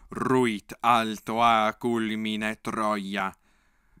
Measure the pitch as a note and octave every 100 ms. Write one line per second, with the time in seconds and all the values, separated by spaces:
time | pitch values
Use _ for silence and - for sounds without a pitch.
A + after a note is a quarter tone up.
0 | - - - C3 A#2+ G#2 - - A#2 A#2+
1 | A2 G#2 - A2+ A#2 A2 G#2+ - A#2+ A#2
2 | A2 A2 A2 G#2+ A2 A2 A#2 A2+ G#2+ G#2
3 | G2 G2+ F#2+ - _ _ _ _ _ _